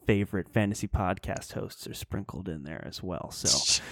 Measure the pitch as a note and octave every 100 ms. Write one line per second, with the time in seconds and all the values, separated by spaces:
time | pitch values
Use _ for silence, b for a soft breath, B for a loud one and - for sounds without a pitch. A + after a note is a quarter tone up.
0 | - G2+ G2+ G2 - A2+ G2+ G#2 G#2+ -
1 | F#2 G2 - - - - - - - -
2 | - G#2+ G2+ - F#2+ D#2+ C#2+ D#2+ - -
3 | F#2 F2 - - - C#2+ - - -